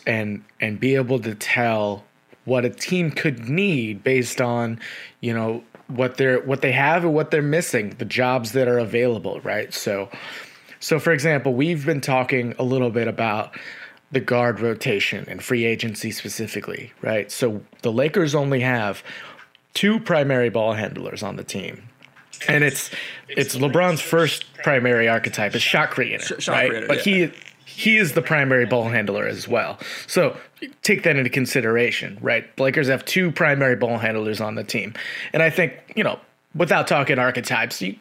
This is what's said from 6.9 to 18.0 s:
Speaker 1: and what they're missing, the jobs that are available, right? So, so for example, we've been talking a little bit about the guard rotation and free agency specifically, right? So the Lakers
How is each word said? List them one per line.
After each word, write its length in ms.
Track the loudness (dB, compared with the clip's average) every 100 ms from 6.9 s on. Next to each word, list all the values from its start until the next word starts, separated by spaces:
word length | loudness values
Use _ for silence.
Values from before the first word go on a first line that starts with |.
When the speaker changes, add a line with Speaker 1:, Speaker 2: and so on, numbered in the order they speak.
| 4
Speaker 1:
and 100 | 2
what 180 | 2 2
they're 100 | 0
missing, 500 | 2 0 0 -2 -2
the 140 | -6 -6
jobs 480 | 0 2 2 0
that 140 | 0 2
are 120 | 2
available, 600 | 2 2 2 0 -4 -6
right? 320 | -4 -4 -4
So, 360 | -6 -4 -4 -4 -10 -14 -14 -18 -20 -20 -12
so 200 | -2 0
for 120 | 2
example, 420 | 2 2 2 0
we've 320 | 0 0 0 0
been 160 | -2
talking 540 | 0 0 2 0 -2 -2
a 40 |
little 260 | 0 0 0
bit 180 | 0 -2
about 500 | -2 -2 -2 -4 -10 -18 -18 -20 -20 -4
the 80 | -4
guard 400 | 0 2 2 0
rotation 680 | -2 -2 -2 0 0 -4 -8
and 140 | -10
free 240 | -2 0 0
agency 460 | 0 -4 -6 -8
specifically, 800 | -8 -10 -8 -6 -8 -8 -12 -12 -8
right? 300 | -2 -2 -2
So 300 | -2 -2 -2 -10 -6
the 80 | -2
Lakers 440 | 2